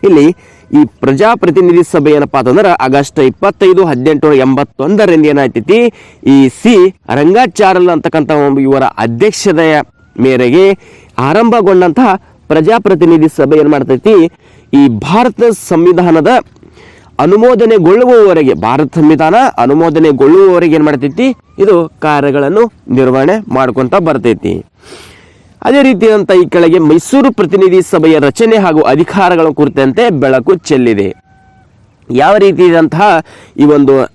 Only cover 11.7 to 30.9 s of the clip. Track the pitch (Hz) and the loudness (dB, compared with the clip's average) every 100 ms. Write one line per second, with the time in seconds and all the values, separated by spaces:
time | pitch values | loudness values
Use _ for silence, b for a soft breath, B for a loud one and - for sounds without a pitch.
11.7 | 185 180 160 247 190 b b _ 160 160 | 2 0 0 0 -2 b b _ -2 0
12.7 | 226 220 185 170 165 156 - 139 156 143 | 0 0 0 2 2 0 -2 0 0 0
13.7 | 156 131 127 202 214 165 b b b b | -2 -2 -2 2 2 0 b b b b
14.7 | 139 139 110 135 190 254 - 233 220 - | 0 2 0 -4 -2 -2 0 -2 -2 -4
15.7 | 170 175 170 175 160 156 247 - _ b | 0 2 2 0 0 2 -2 -4 _ b
16.7 | b b b b - 151 202 240 240 233 | b b b b -4 0 2 2 2 2
17.7 | 220 165 202 247 240 202 165 135 73 107 | 2 2 2 2 4 4 2 0 -2 -2
18.7 | 135 143 170 151 151 156 208 254 - 120 | -2 -2 0 2 2 2 0 0 -2 -2
19.7 | 147 165 156 160 135 139 180 196 175 170 | 0 0 0 0 2 2 4 4 2 0
20.7 | 156 151 143 139 165 262 247 _ - 196 | 0 0 -2 -6 -4 -4 -4 _ -4 0
21.7 | 180 160 _ 156 147 143 139 143 196 233 | 0 -2 _ -4 -2 -2 -2 -2 -2 -2
22.7 | _ - 127 131 131 139 214 208 127 135 | _ -6 -2 0 0 0 -2 -4 -4 -4
23.7 | 120 127 190 170 135 117 107 - 87 - | -4 -2 -2 -2 -2 -2 -4 -4 -8 -12
24.7 | _ B B B B B B B B - | _ B B B B B B B B -2
25.7 | 277 269 208 220 214 180 190 175 175 165 | 0 0 0 0 0 0 0 0 0 0
26.7 | 175 156 160 - 277 269 - 180 190 190 | 2 0 -2 -2 0 0 -2 -2 0 2
27.7 | 185 175 175 160 160 143 - 226 220 185 | 0 0 -2 0 0 0 -2 0 0 0
28.7 | 156 - 143 170 190 180 175 160 139 147 | 0 0 0 -2 -2 0 0 -2 0 -4
29.7 | 143 135 131 240 156 131 131 117 185 - | 0 -2 0 -2 0 -2 -2 0 -4 -2
30.7 | 139 120 | -2 0